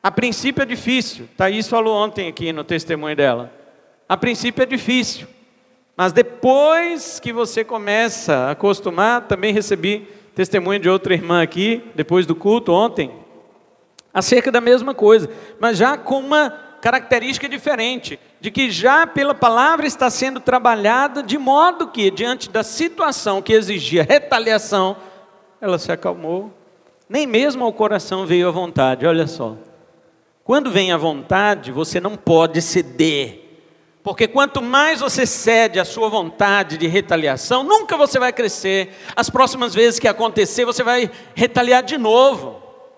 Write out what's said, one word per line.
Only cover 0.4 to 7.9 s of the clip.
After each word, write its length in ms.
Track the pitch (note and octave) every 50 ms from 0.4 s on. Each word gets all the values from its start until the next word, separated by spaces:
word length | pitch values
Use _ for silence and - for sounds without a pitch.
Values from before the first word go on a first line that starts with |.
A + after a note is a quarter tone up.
| - C4+ C4 C#4
é 40 | C4+
difícil, 600 | A3+ B3 A3+ - A3+ B3+ B3+ - - - - A#2+ - _
Thaís 320 | - F#3+ F#3+ G3+ A3 G#3+ -
falou 260 | A#3+ A3+ A3+ A3 A3
ontem 340 | G#3 G#3 G#3 G#3 G3+ F#3 E3
aqui 240 | D3 - E3+ D#3+
no 120 | D#3+ D#3+ -
testemunho 500 | - F3 D#3 - - D#3+ D3+ D3+ D3+ D3+
dela. 380 | C#3+ C#3+ C3 A#2+ A#2 B2 B2 - - - _ _ _ _ _ _ _ _ -
A 80 | F3
princípio 460 | - - B3 A#3 - G3 B3 A#3+ -
é 40 | C4
difícil, 640 | B3+ C4+ B3 - A3+ B3 B3+ A#3 - - - - - - _ _ _ _ _ _ _ _ _ _ _ _
mas 160 | - F#3 F#3
depois 1080 | D#3+ B3 A#3+ A#3+ - - - B3+ C4 C#4 D4 D#4 D#4+ E4 F4 E4+ E4+ D4+ - - - -
que 120 | - A#3+
você 300 | A3+ A#3 A#3 G#3+ - A3+ A3
começa 680 | A3 B3 A3 G3+ G#3